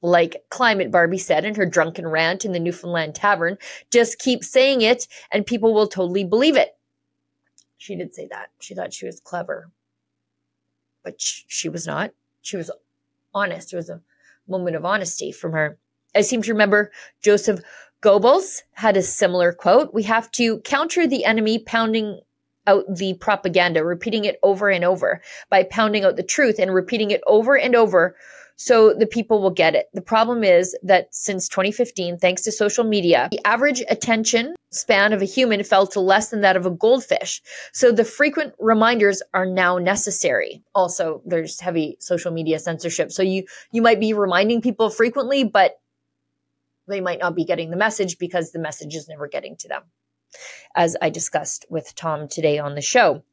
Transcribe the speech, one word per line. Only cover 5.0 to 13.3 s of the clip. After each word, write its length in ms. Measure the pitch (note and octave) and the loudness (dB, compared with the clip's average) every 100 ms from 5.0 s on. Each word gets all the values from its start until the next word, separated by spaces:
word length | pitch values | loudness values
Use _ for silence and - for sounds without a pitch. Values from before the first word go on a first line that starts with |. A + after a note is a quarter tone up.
| - - - | -2 -16 -6
and 140 | G#3 G#3 | -4 -2
people 260 | A#3 A3 | 0 2
will 140 | G#3+ G#3 | 2 0
totally 380 | F#3+ F3+ F3+ | 0 -2 -2
believe 320 | F#3 G#3 C#4+ C#4 | 0 2 4 4
it." 200 | - _ _ _ _ _ _ _ _ _ _ _ | 0 _ _ _ _ _ _ _ _ _ _ _
She 180 | - F#3 | -14 -10
did 180 | F3 | -10
say 140 | - D3+ | -12 -16
that. 200 | G#2 G#2 _ | -16 -18 _
She 140 | - | -18
thought 180 | F#3+ F3+ | -10 -10
she 140 | - F#3 | -10 -14
was 140 | F3+ | -16
clever. 500 | _ F3 F3 - E3 _ _ _ _ _ _ _ _ _ _ _ _ _ | _ -10 -8 -10 -12 _ _ _ _ _ _ _ _ _ _ _ _ _
But 180 | - G#3+ | -18 -10
sh-, 240 | - - _ | -8 -8 _
she 220 | - E3 | -10 -8
was 180 | D#3+ E3 | -8 -8
not. 260 | C#3+ G#3+ _ _ _ | -6 -8 _ _ _
She 140 | - F#3+ | -12 -10
was 140 | D#3+ - _ _ _ _ _ | -10 -14 _ _ _ _ _